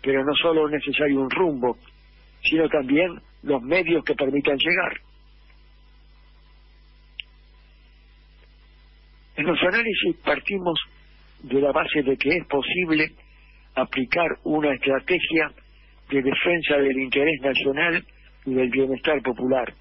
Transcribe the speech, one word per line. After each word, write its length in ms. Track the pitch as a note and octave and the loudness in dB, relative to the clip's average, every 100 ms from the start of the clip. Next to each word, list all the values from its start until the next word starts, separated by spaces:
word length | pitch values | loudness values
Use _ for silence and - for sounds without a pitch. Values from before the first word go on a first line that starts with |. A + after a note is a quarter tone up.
Pero 220 | C#3 C3+ | 0 0
no 100 | C3+ C#3 | 0 0
solo 320 | E3+ D#3+ D3+ | 2 2 2
es 60 | |
necesario 460 | D3 C#3 C3+ D3+ C#3 | -2 -4 -2 0 2
un 100 | C3 | 0
rumbo, 480 | D#3+ F3+ C#3 B2 A#2 - - - - - - | 0 0 0 -2 -4 -14 -20 -20 -20 -20 -6
sino 260 | - D#3 D#3 | 0 2 2
también 520 | D3+ C3 C#3+ F3+ F3+ _ - | 2 2 2 2 -4 _ -14
los 180 | C#3+ C#3 | -2 -2
medios 420 | B2 F3 E3 E3 C#3 | 2 0 2 0 0
que 100 | D3 | 0
permitan 420 | C3+ C#3+ D3 C#3 | 0 0 0 0
llegar. 360 | D3 F3+ - - - - - - - - - - - - - - - - - - - - - - - - - _ _ _ _ _ _ _ _ _ _ _ _ _ _ _ _ _ _ _ _ - | 0 0 -2 -8 -16 -20 -20 -20 -20 -20 -20 -20 -20 -20 -20 -20 -20 -20 -20 -20 -20 -20 -20 -20 -20 -20 -20 _ _ _ _ _ _ _ _ _ _ _ _ _ _ _ _ _ _ _ _ -6
En 100 | D#3 | -2
los 140 | D3+ | 0
análisis 540 | F3 G#3+ A3+ G3 F3+ D#3+ | 0 0 -2 -2 -2 -2
partimos 560 | - C#3 - G3+ F3 D#3 - - - - - - | -2 -2 -2 -4 -2 -4 -6 -18 -20 -20 -20 -20
de 180 | C3 C3 | -2 2
la 120 | C#3 | 2
base 320 | C#3+ D#3+ D#3 | 2 0 0
de 120 | C3 C3 | 0 0
que 140 | C#3 E3+ | 0 -2
es 80 | - | -2
posible 640 | C#3 B2 F3+ F3 D#3 D#3 - - - - - - - | -4 -2 -4 0 0 0 -4 -20 -20 -20 -20 -8 -4
aplicar 520 | B2 C3+ B2+ E3+ D#3+ - | -2 -4 -2 0 0 -2
una 300 | - D3+ D3 | -2 0 0
estrategia 760 | C3 C#3 C3+ - F3+ - D#3+ D3+ - - - - - - | 0 0 0 0 -2 0 0 -2 -6 -20 -20 -20 -20 -4
de 120 | C#3 | 0
defensa 560 | C3 - F3+ F3 D3+ C#3+ | 0 0 0 0 2 2
del 200 | C#3 C3 | 2 0
interés 440 | C3 C#3 D3+ D3+ | -2 0 0 0
nacional 640 | C3+ B2+ C#3 C#3 E3+ E3+ - - - - - | -2 0 -2 0 0 0 -6 -20 -20 -12 -4
y 80 | |
del 160 | C3 B2+ | 0 0
bienestar 520 | B2+ C3+ B2+ - C#3+ | 0 0 0 0 0
popular. 520 | B2 A#2+ B2+ C3 A2+ - | -2 -4 0 0 -2 -10